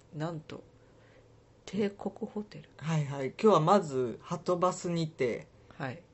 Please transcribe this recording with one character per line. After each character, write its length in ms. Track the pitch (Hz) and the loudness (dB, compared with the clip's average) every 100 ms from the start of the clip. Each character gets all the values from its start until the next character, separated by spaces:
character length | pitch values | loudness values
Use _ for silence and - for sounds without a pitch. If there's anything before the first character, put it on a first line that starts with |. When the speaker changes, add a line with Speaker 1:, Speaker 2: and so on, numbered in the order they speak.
| - 151 | -16 -8
Speaker 1:
な 160 | 160 | -8
ん 80 | 160 | -8
と、 240 | - - - - - - - - - - _ - - | -12 -16 -16 -20 -20 -20 -20 -20 -20 -20 _ -20 -10
帝 240 | 190 202 | -4 -4
国 240 | 202 202 - 208 | -4 -10 -8 -10
ホ 120 | 208 | -10
テ 160 | 208 - | -12 -14
ル。 100 | - - | -20 -10
Speaker 2:
は 200 | 147 160 | -2 0
い 60 | |
は 200 | 139 139 | -2 -4
い。 100 | 135 - | -6 2
今 140 | 220 | 6
日 40 | 175 | 6
は 40 | |
ま 220 | 156 202 | 8 4
ず、 380 | 160 131 123 110 | 4 -2 -2 -4
は 160 | - 175 | -8 -6
と 180 | - 180 | -2 2
バ 160 | 180 | 2
ス 180 | 180 180 | 0 -2
に 200 | 170 160 | -2 -2
て、 380 | - 123 - - - - - | -2 -2 -2 -10 -20 -20 -10
Speaker 1:
は 120 | 135 | -10
い。 120 | - - | -10 -16